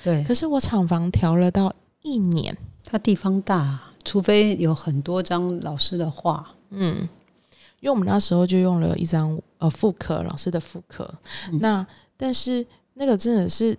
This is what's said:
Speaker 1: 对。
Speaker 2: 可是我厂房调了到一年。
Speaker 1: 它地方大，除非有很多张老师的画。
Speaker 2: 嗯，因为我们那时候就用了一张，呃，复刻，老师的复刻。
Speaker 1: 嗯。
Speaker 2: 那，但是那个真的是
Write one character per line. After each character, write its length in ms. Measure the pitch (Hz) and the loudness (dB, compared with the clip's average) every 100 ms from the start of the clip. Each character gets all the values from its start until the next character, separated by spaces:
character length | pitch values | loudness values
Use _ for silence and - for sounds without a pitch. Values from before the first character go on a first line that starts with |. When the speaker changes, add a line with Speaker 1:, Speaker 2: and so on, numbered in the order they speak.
Speaker 1:
对。 220 | 175 160 | -2 0
Speaker 2:
可 80 | 147 | 2
是 140 | 240 320 | 0 2
我 120 | 285 | 0
厂 300 | - 220 175 | 0 0 2
房 200 | 170 170 | 0 0
调 260 | - 170 165 | 2 2 4
了 140 | 180 | 2
到 220 | 196 196 - _ _ | 2 0 -4 _ _
一 160 | 311 254 | -4 -2
年。 380 | 185 165 - - - - | 0 0 -2 -8 -14 -20
Speaker 1:
它 160 | - 220 | -6 -2
地 160 | 214 | 0
方 260 | 196 190 190 | 0 2 -2
大， 380 | 190 185 139 135 - - | 0 0 0 -4 -10 -14
除 180 | - 202 | -4 -2
非 340 | 185 208 214 190 | 4 4 4 2
有 180 | 165 | 0
很 260 | 156 - 139 | 0 -2 -4
多 200 | 139 180 | -2 -4
张 380 | 180 175 180 175 | -2 -2 -2 -4
老 160 | - 143 | -6 -2
师 220 | - 180 | -2 0
的 120 | 165 | -4
画。 440 | - 175 156 160 - - | -4 -4 -4 -6 -20 -14
Speaker 2:
嗯， 360 | 196 180 - 170 - _ _ _ - - _ | -4 -2 -2 -6 -10 _ _ _ -20 -20 _
因 40 | |
为 60 | 269 | -2
我 40 | |
们 120 | 254 185 | 0 2
那 120 | 202 | 2
时 140 | 202 | 4
候 140 | 175 180 | 2 4
就 120 | 185 | 4
用 220 | 180 175 | 4 2
了 160 | 165 - | 2 0
一 80 | |
张， 340 | 165 165 156 160 - - | 0 0 0 -4 -8 -2
呃， 100 | 160 | -2
复 240 | - 220 | 2 0
刻， 300 | - - 160 | 0 -4 -4
老 120 | 170 | -4
师 160 | 156 - | -6 -4
的 80 | 170 | -4
复 240 | - 170 - | -6 -16 -16
刻。 200 | - - - - - 190 | -14 -12 -14 -14 -12 -4
Speaker 1:
嗯。 60 | 160 | 0
Speaker 2:
那， 260 | 220 202 190 - _ - | 0 0 -2 -12 _ -8
但 160 | 262 | -4
是 340 | 247 247 247 240 _ _ - | -2 0 -2 -4 _ _ -4
那 80 | |
个 120 | 269 208 | 0 2
真 180 | 226 | 2
的 140 | 233 180 | 2 2
是 260 | - 226 | 0 0